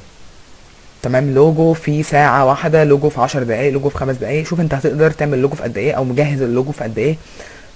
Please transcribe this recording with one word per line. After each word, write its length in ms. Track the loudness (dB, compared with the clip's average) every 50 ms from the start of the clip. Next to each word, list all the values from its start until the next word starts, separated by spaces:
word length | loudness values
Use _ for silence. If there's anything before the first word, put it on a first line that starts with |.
| -10 -20 -20 -20 -20 -20 -20 -20 -20 -20 -20 -20 -20 -20 -20 -20 -20 -20 -14 -8
تمام، 320 | -4 -2 0 0 0 2 2
لوجو 380 | 4 4 4 4 4 2 2 2
في 280 | 0 -2 -4 -2 -2
ساعة 420 | -2 0 2 2 4 4 4 4 4
واحدة، 400 | 2 2 0 0 2 2 4 4
لوجو 240 | 4 4 4 2 0
في 120 | 0 0
عشر 220 | -2 -2 -2 -2
دقايق، 300 | -2 -2 -2 0 0 0
لوجو 160 | 0 -2 -2 -4
في 100 | -4 -4
خمس 180 | -4 -4 -4
دقايق. 300 | -4 -4 -4 -4 -4 -4
شوف 140 | -4 -2 -2
انت 140 | -2 0 -2
هتقدر 360 | -2 -2 0 2 2 2 2
تعمل 320 | 2 0 -2 -2 0 0
لوجو 120 | 0 0 -2
في 60 | -2
قد 160 | -6 -6 -4 -2
ايه، 140 | -2 -2
او 120 | 0 0 -2
مجهز 380 | -2 0 0 0 0 0 0
اللوجو 300 | 0 0 0 0 0 -2
في 120 | -4 -6 -8
قد 140 | -6 -4 -2
ايه، 180 | -2 -2 -2 -4 -8 -16 -20 -20 -20 -20 -20 -20 -20 -14 -6